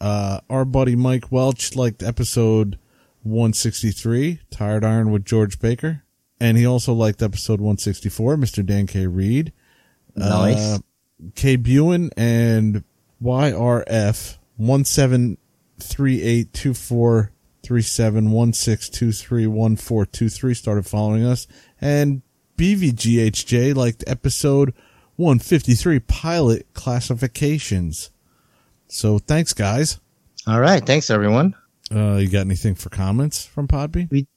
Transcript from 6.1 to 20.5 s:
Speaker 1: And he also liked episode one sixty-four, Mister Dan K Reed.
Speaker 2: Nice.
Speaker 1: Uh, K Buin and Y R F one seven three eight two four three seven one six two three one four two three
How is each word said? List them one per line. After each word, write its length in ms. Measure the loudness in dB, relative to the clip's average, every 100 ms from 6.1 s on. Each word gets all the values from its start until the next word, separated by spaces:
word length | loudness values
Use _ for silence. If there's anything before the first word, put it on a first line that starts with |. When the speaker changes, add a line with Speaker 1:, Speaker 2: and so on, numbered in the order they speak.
| _ _ -2
Speaker 1:
And 160 | 2 4
he 80 | 4
also 280 | 2 0
liked 260 | 0 0 0
episode 380 | -4 -2 -2 0
one 160 | 0 -2
sixty-four, 600 | -2 -4 -6 -2 0 0
Mister 240 | 0 -2
Dan 240 | 0 0 0
K 200 | -2 -2
Reed. 460 | 0 0 0 -2 -8 _ _ _ _ _
Speaker 2:
Nice. 420 | -4 0 2 2 2
Speaker 1:
Uh, 220 | 0 -4 -6 _ _ _ -18
K 220 | -2 2 2
Buin 520 | 4 4 4 2 -2 -2
and 680 | 2 2 4 4 2 0 -6 _ _ -6
Y 320 | -2 0 0
R 320 | 0 0 0 0
F 520 | 0 0 -2 -6 -18 _ -4
one 300 | 2 2 2
seven 500 | 2 2 2 0 -4 _ _ _ -20
three 440 | -10 -2 0 0
eight 320 | 0 0 -2
two 180 | -4 -4
four 580 | -4 -4 0 2 2 0 _ _ _ -2
three 160 | 0
seven 480 | 0 0 0 2 2
one 220 | 2 2
six 360 | 0 -2 -2 -4
two 240 | -4 -2
three 340 | -2 -4 -2 0
one 300 | 0 0 0
four 300 | -2 -2 -2
two 220 | -2 -4
three 260 | -2 -4